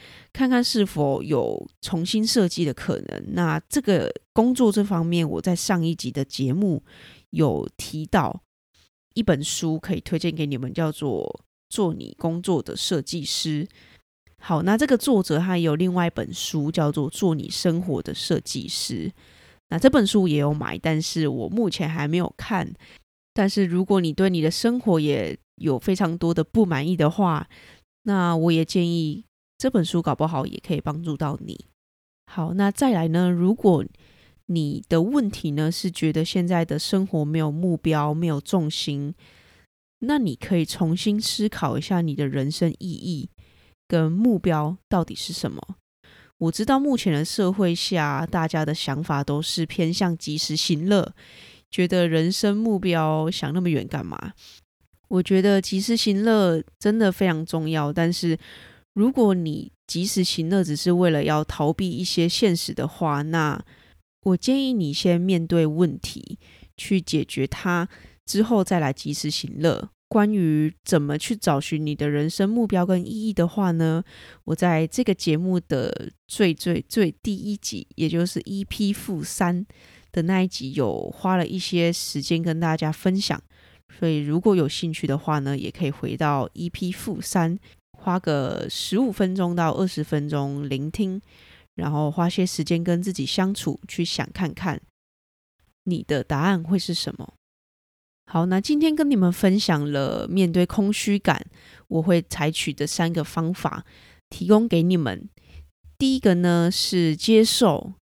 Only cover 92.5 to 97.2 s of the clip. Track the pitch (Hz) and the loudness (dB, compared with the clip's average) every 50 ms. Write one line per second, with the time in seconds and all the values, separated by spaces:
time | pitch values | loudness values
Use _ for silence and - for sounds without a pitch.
92.5 | - - 156 - 175 165 170 175 175 175 180 190 185 - 135 131 - - 185 190 | -2 -2 -2 0 0 0 0 0 0 0 0 -4 -4 -4 -4 -4 0 0 0 0
93.5 | 202 - - - - - - - - - 170 - - - - - - - 185 156 | -2 -2 -4 -4 -4 -6 -8 -10 -6 -4 -4 -2 -2 -4 -6 -6 -6 -6 -6 -4
94.5 | - - - 180 143 - - _ _ _ _ _ _ _ _ _ _ _ _ _ | -4 -6 -6 -6 -6 -6 -10 _ _ _ _ _ _ _ _ _ _ _ _ _
95.5 | _ _ _ _ _ _ - 180 175 151 - - 147 135 - - 151 139 160 190 | _ _ _ _ _ _ -6 -4 -4 -4 -2 -2 -4 -2 -2 -2 -2 0 2 2
96.5 | 196 170 160 160 196 180 - - 170 - - - - - | 0 0 0 0 -2 -2 0 -2 -4 -4 -4 -6 -8 -10